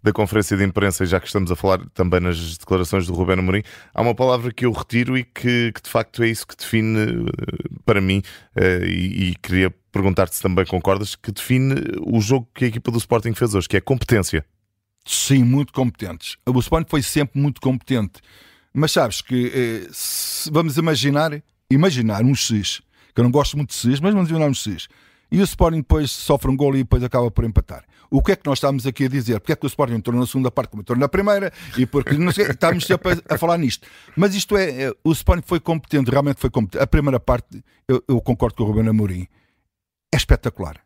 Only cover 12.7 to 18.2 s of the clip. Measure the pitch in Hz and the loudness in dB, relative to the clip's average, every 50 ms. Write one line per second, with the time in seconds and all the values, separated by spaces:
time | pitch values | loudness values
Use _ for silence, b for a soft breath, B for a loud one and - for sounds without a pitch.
12.7 | 110 117 - - 117 117 - _ 123 113 - 117 110 - 123 113 101 95 87 - | -2 -4 -6 -4 -4 -4 -2 _ 0 0 0 -2 -2 0 -2 0 0 0 0 2
13.7 | - 95 - - 135 127 - - - 104 87 - - 80 - _ _ _ _ _ | 0 -2 2 0 -2 -2 2 2 2 2 2 0 -2 -4 -4 _ _ _ _ _
14.7 | _ _ _ _ _ _ _ - - - - - 139 135 123 120 127 143 143 - | _ _ _ _ _ _ _ -6 -4 -4 0 2 4 4 6 4 4 2 0 -2
15.7 | - - 127 120 - _ 104 92 85 80 - - - _ _ 127 127 123 - - | -2 -2 -2 -2 -4 _ -12 -10 -10 -12 -14 -16 -16 _ _ 0 0 0 0 0
16.7 | 160 160 160 - - 151 - - - 151 143 - _ 139 143 147 127 - - 135 | -2 -2 -2 0 -2 -2 -2 0 0 0 0 0 _ -2 -2 -2 -2 -2 -2 -2
17.7 | 131 123 _ - 135 120 104 87 _ - | -2 -2 _ -2 -2 -2 -2 -4 _ -16